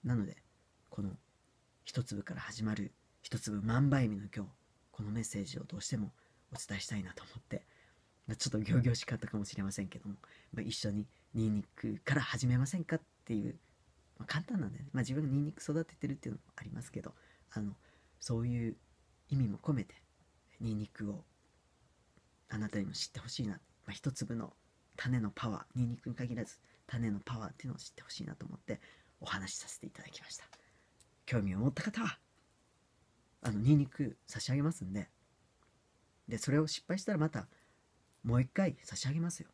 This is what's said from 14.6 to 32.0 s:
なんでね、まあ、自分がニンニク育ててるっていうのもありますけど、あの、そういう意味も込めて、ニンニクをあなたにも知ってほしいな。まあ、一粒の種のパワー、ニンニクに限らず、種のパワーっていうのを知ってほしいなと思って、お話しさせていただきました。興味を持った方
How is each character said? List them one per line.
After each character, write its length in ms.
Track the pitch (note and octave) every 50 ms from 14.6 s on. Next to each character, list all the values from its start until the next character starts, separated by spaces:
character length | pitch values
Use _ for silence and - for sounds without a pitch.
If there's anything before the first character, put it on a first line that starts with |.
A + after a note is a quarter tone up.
な 60 | C#3+ G2+
ん 40 | -
で 60 | -
ね、 80 | - - -
ま 80 | C3
あ、 20 | B2
自 100 | A2 C3
分 100 | C#3+ D#3
が 60 | C#3+
ニ 100 | C3 C#3+
ン 40 | C#3+
ニ 80 | D3+ D#3
ク 100 | - -
育 220 | - D3+ D#3+ D#3+
て 120 | - -
て 120 | - - C#3+
る 40 | C3+
っ 40 |
て 120 | - - -
い 40 | A#2
う 20 |
の 40 | -
も 60 | - - -
あ 60 | - -
り 80 | G#2
ま 100 | - - -
す 100 | - -
け 100 | A2 G2+
ど、 120 | - - - - - - _ _ _
あ 100 | - A2
の、 120 | G#2+ G2+ G2+ - _ - - - _ _ _ _
そ 200 | - - A#2+ A2+
う 60 | A#2
い 220 | A#2+ A#2+ A#2+ A#2 A2+
う 80 | A2 - _ _ _ _ _ _ _ _ _ _
意 80 | C#3+
味 120 | C3+ C3 A2
も 100 | G2+ -
込 160 | - - D3+
め 100 | B2+ G2+
て、 100 | - - - _ _ _ _ _ _ _ _ _ _ - -
ニ 140 | A2 A2+ A2
ン 40 | G#2
ニ 80 | G#2 G2+
ク 220 | _ - A2 G2+
を 140 | G2+ - - _ _ _ _ _ _ _ _ _ _ _ _ _ _ _ _ _ _ - _ _ _ _ _ _
あ 100 | A#2 A2
な 100 | G#2+ G#2
た 100 | - G#2+
に 80 | G2
も 60 | F#2+ -
知 160 | - - -
っ 20 |
て 100 | _ -
ほ 80 | - A#2
し 160 | - - C3
い 20 |
な。 80 | G#2 G2
ま 60 | - - _ _ _ _ -
あ、 40 | G2+
一 200 | - - C#3+ C3
粒 220 | - - G#2 A#2
の 180 | A#2 G#2 - - _ _ _ _ _ _ _ _
種 240 | - - B2 B2+ B2+
の 100 | A2 G#2 -
パ 140 | - - A#2
ワ 120 | G#2 -
ー、 20 | - _ - B2+
ニ 80 | B2
ン 40 | A#2
ニ 60 | A#2+
ク 120 | B2 - -
に 60 | A#2+
限 200 | - B2+ A#2+ A#2+
ら 100 | A2 A#2
ず、 140 | - - - _ _ - - _
種 240 | - - A#2+ A#2 A2+
の 100 | G2+ G2+ G2+
パ 140 | - B2 A2+
ワ 80 | A2
ー 40 | F#2+
っ 40 | -
て 100 | - -
い 20 |
う 20 | C3
の 60 | B2+
を 20 | -
知 100 | - -
っ 40 | -
て 100 | - -
ほ 80 | -
し 100 | - -
い 60 | -
な 80 | - -
と 100 | - -
思 120 | - -
っ 20 | -
て、 220 | _ - A2 - - - - - - _ _ _
お 60 | -
話 280 | - - G3 F#3+ F#3+ -
し 20 |
さ 120 | - - -
せ 120 | - -
て 60 | -
い 40 | -
た 120 | - - -
だ 60 | -
き 120 | - -
ま 80 | - -
し 80 | -
た。 80 | - - - - - - _ _ _ _ _ _ _ - _ _ _ _
興 160 | - B2 A#2+ G2+
味 120 | G2 F#2
を 40 | G2
持 100 | A2 C#3
っ 40 | C3+
た 100 | - -
方 200 | A3 G3+ -